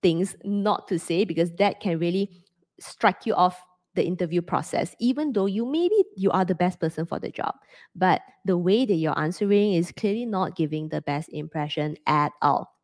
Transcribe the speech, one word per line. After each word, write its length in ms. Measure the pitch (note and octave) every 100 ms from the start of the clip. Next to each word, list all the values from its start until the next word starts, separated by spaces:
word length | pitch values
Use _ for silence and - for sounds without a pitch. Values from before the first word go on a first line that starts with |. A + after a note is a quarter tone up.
things 360 | F#3+ E3 F#3+ -
not 460 | G#3 G3+ G3+ G3 -
to 100 | E3+
say, 280 | - E3+ G3+
because 260 | E3 E3+ E3+
that 240 | G3 -
can 180 | G#3 E3
really 320 | E3+ F#3 G3 - _ _ _ _
strike 460 | - - G#3 F#3 -
you 80 |
off 280 | G3 F3+ - - _ _
the 120 | - E3+
interview 340 | F3+ F3 F3
process, 560 | E3+ E3 D#3+ - - -
even 340 | A#3+ C4 D4+
though 100 | G#3 G3
you, 200 | G3 A#3
maybe 360 | D4+ F4 G#4+ - -
you 140 | F#3+
are 160 | F#3 F#3
the 80 |
best 260 | F3 F3+ F3+
person 240 | D#3+ D#3
for 140 | E3 -
the 120 | -
job. 240 | - - - _ - -
But 280 | - F#3 E3 - _ -
the 100 | F3
way 300 | F3 G#3+ B3
that 80 |
you're 240 | F3 D#3 D3
answering 560 | D#3 F3+ G3+ G3+ G#3
is 180 | F3+ E3+
clearly 320 | - G#3 G#3+
not 320 | A#3+ G3 E3+ E3+
giving 320 | D#3 D#3 D#3
the 140 | D#3
best 260 | D3 C#3+ D#3+
impression 720 | D3+ D#3 D#3+ D3 - D3+ D3+ -
at 260 | D3 D3 -
all. 300 | D3 C3+ - _